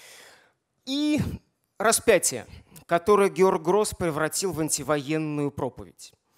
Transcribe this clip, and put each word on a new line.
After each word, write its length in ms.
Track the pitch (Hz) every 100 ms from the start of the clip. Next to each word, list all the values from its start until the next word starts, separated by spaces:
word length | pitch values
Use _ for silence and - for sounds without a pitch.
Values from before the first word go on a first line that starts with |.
| - - - - _ _ _ _ -
И 360 | 285 302 294 - - _ _ _ -
распятие, 680 | 214 214 - 185 - 120 - - - - -
которое 420 | 170 214 202 196
Георг 320 | 156 185 180
Гросс 320 | 160 202 208
превратил 580 | - 175 143 156 - 190
в 80 | 156
антивоенную 880 | 151 - 135 151 135 156 151 147 143
проповедь. 640 | - 131 - 92 - - _ _